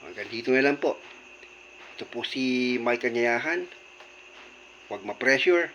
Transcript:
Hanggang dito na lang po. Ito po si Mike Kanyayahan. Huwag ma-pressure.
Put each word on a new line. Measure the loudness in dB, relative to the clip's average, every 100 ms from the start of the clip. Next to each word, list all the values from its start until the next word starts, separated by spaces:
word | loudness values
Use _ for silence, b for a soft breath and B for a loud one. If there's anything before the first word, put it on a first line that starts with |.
Hanggang | -16 -12 -10
dito | -8 0
na | 4 4
lang | 2
po. | -2 -4 -10 -20 -20 -20 -20 -20 -20 -20 -20 -16
Ito | -12
po | -10 -8
si | -4 0 0 0 0
Mike | 0 0 0
Kanyayahan. | 2 2 2 0 -4 -6 -14 -20 -20 -20 -20 -20 -20 -20 -20 -20 -20 -12
Huwag | -10 -10
ma-pressure. | -2 2 4 6 4 2